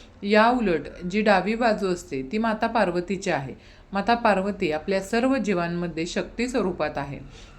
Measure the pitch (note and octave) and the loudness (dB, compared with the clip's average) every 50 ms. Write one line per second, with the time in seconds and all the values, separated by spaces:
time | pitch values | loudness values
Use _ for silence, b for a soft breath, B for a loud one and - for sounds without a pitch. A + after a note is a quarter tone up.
0 | B B B - G3+ G3+ G#3+ G#3+ A3 A#3 B3+ B3+ A3+ F#3+ E3+ D3+ C#3+ - - - | B B B -8 -2 2 4 6 6 6 4 2 2 2 2 0 -2 -6 -10 -10
1 | F3+ F3+ F#3 G#3+ G#3 G#3+ G3+ F#3 F3 G3+ A3+ A3+ B3+ A3+ G#3 - G3+ F#3 F3 F3 | -8 -2 0 2 4 4 4 4 4 2 0 2 2 2 2 2 0 -2 -2 -2
2 | - - - C3 C3 C3 G#3 G#3+ A3+ A3+ G#3+ A3 A#3 A3+ A3+ A#3 G3+ F3+ E3+ F3+ | -4 -6 -6 -6 -6 -4 -4 -2 0 -2 -2 -2 -2 0 0 2 2 2 0 0
3 | F3 - G3 F3+ - F#3 E3 C#3 C#3 C3 - B B B B B B - - G3 | -2 -2 -4 -4 -2 -2 -2 -2 -2 -6 -10 B B B B B B -8 -6 -2
4 | F#3 G#3+ A#3 A#3 A#3 A3 G3 F#3+ F#3+ G3+ G3 F#3 G3 D#3 D3+ D#3 - F#3+ F#3+ G3 | 0 2 2 4 4 4 4 4 2 -2 -2 -2 -2 -2 -2 -2 -2 -2 -2 -2
5 | F#3+ F#3+ A#3 A#3 B3 C4 C4+ C4 G3+ G3+ G3 F3 E3+ E3+ F3 F3 F3 E3+ D#3+ D#3+ | 0 0 0 2 2 2 2 2 0 0 0 0 0 -2 -2 -4 -4 -4 -4 -4
6 | E3 F3+ - G3+ F3+ - - - A#3 B3+ C4 B3 F#3+ F#3 E3+ - D#3 D3+ D3+ D3 | -4 -4 -4 -4 -4 -4 -4 -4 -4 -2 0 0 0 0 -2 -2 -4 -4 -4 -6
7 | C#3+ C#3+ C3+ - - B B B B B B | -6 -8 -8 -12 -14 B B B B B B